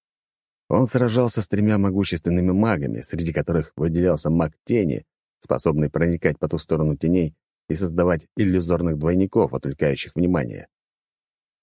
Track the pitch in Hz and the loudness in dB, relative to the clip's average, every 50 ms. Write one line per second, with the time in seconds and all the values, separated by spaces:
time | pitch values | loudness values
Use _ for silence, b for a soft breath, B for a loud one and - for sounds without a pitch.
0 | _ _ _ _ _ _ _ _ _ _ _ _ _ - - - 135 117 - 131 | _ _ _ _ _ _ _ _ _ _ _ _ _ -2 0 2 2 2 2 0
1 | 123 120 110 120 123 117 - - 107 - - 101 104 107 107 104 98 98 92 98 | 0 2 2 2 0 0 0 -4 -4 -2 0 0 2 2 2 2 2 2 2 0
2 | 98 - - 82 - 90 87 90 90 92 90 95 107 113 104 80 69 62 55 57 | 0 0 -2 -4 -2 0 0 2 2 2 2 2 2 2 2 0 -2 -4 -6 -8
3 | - - - 80 85 82 80 - - - 85 82 78 - - - - 85 80 85 | -8 -8 -6 -4 -4 -2 -2 -2 -2 0 -2 -2 -2 -4 -4 -4 -2 0 0 2
4 | 87 92 85 78 - 76 80 85 82 78 - _ _ - 117 120 101 82 64 53 | 2 2 0 0 0 0 0 2 0 0 -4 _ _ -2 0 0 0 0 -2 -4
5 | - _ _ _ _ _ _ _ - - - 62 - 85 78 76 76 73 - 76 | -6 _ _ _ _ _ _ _ -6 -4 -2 0 2 0 2 2 0 0 0 0
6 | 82 85 85 82 - 82 76 - - 78 80 80 - - 82 78 80 78 76 71 | 0 0 2 0 0 -2 0 0 -2 -4 -4 -4 -4 -2 -2 0 0 0 0 0
7 | - 80 87 92 85 78 - _ _ _ _ _ _ - 82 80 98 87 82 87 | 0 2 2 2 2 0 -4 _ _ _ _ _ _ -6 -4 -4 -4 -2 0 0
8 | 87 90 87 80 - _ _ - 107 98 90 92 87 82 87 82 87 87 80 76 | 2 2 0 0 -4 _ _ -2 0 2 2 0 0 0 0 0 0 0 -2 0
9 | 73 80 90 92 95 95 - 117 101 65 62 65 - 71 69 - - 73 69 67 | 0 0 2 2 2 2 2 0 0 0 0 -4 -6 -6 -4 -2 -2 -2 -2 -2
10 | - - - - 85 90 92 82 67 60 53 50 - - _ _ _ _ _ _ | -6 -8 -4 -2 0 0 0 0 -2 -4 -8 -12 -16 -20 _ _ _ _ _ _
11 | _ _ _ _ _ _ _ _ _ _ _ _ | _ _ _ _ _ _ _ _ _ _ _ _